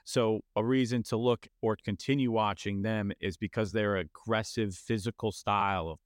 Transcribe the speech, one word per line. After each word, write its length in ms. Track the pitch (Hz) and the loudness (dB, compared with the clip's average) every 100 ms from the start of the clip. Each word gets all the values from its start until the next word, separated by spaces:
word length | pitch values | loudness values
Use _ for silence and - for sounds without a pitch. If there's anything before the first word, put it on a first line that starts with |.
So 360 | - 135 113 110 - | -4 0 2 2 -2
a 100 | - | 0
reason 380 | 113 131 120 123 | 2 4 2 0
to 120 | 107 113 | -2 0
look 320 | 120 117 - _ | 2 0 -2 _
or 160 | 113 107 | -2 0
continue 460 | - 101 - 139 123 | -2 -4 0 2 2
watching 520 | 110 107 98 104 98 | 2 2 0 -4 -2
them 280 | 107 110 101 - | 0 0 -2 -4
is 160 | 98 - | -6 -4
because 360 | 104 - 107 | -4 -2 -2
their 240 | 107 104 98 | 0 0 0
aggressive 800 | 80 - - 110 107 - 107 | -2 -8 -2 -2 -2 -2 -2
physical 580 | 92 - 113 104 - 110 | -4 -4 -2 -2 -4 -4
style 560 | - - 104 98 92 82 | -2 0 2 2 0 -2
of 100 | 78 | -8